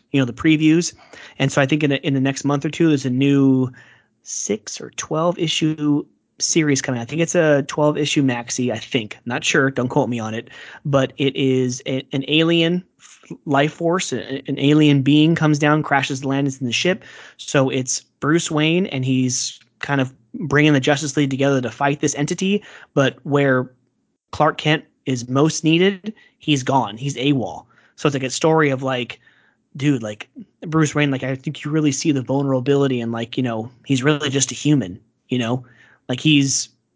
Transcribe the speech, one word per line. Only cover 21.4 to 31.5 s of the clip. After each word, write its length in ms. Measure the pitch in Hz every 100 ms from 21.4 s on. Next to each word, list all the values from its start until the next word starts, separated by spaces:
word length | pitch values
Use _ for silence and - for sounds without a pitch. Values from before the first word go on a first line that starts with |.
| 139 135
to 80 | 120
fight 280 | - 143 143
this 160 | 147 135
entity. 480 | 147 175 190 202 - - -
But 240 | - 135 123
where 480 | - 143 139 127 127 _ _ _ _ _ _
Clark 260 | - 151 156
Kent 280 | 151 156 - _ -
is 220 | 127 120
most 340 | 131 156 -
needed, 500 | 156 165 190 190 214 - _ _
he's 240 | - 143
gone. 340 | 127 135 107 107
He's 180 | 139 123
awol. 480 | 139 139 95 80 - _ _ _
So 100 | 151
it's 60 | 139
like 80 |
a 60 | 127
story 400 | - 160 160 147
of, 100 | 131
like, 380 | 135 127 120 - _ _ _ _ _ 151
dude, 260 | 143 135
like, 260 | 107 107 - - 196 _
Bruce 340 | 180 160 151 147
Wayne, 160 | 147
like, 120 | 131
I 120 | 131 131
think 280 | 156